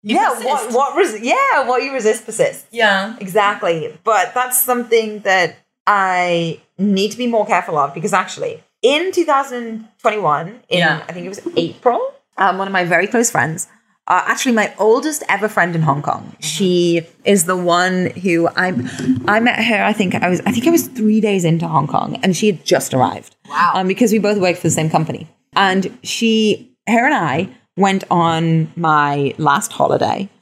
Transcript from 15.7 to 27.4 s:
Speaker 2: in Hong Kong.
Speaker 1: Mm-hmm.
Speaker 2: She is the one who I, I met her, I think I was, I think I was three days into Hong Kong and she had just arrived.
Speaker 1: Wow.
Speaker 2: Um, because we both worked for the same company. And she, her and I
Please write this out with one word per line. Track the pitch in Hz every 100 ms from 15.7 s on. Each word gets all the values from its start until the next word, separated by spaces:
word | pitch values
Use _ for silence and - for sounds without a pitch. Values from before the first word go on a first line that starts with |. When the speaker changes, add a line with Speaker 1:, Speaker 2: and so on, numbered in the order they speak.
Speaker 2:
in | 170
Hong | 160 143
Kong. | - -
Speaker 1:
Mm-hmm. | - -
Speaker 2:
She | - - 190 180 175 170 165 _
is | - 202
the | 165 185
one | 175 175 180 185 175 -
who | 185 170 170
I, | - 185 185 - - - 262 -
I | 214
met | 240 -
her, | 226 208
I | 196
think | 214 185
I | - 175
was, | 180 -
I |
think | 226 277
I |
was | 339 -
three | - 214 220
days | 214 190
into | 170 165 165
Hong | 160 147
Kong | - - -
and | 190 170
she | 214
had | 156
just | - 175 170
arrived. | 135 104 - - _ -
Speaker 1:
Wow. | 160 156
Speaker 2:
Um, | 190 185
because | 196 233
we | 214
both | 208 208
worked | 185 170
for | 165
the | 156
same | 156
company. | 156 160 131 - _ _
And | - 196 185 185 -
she, | - - 226 220 214 - - _ -
her | 233
and | 262
I | 269 160 143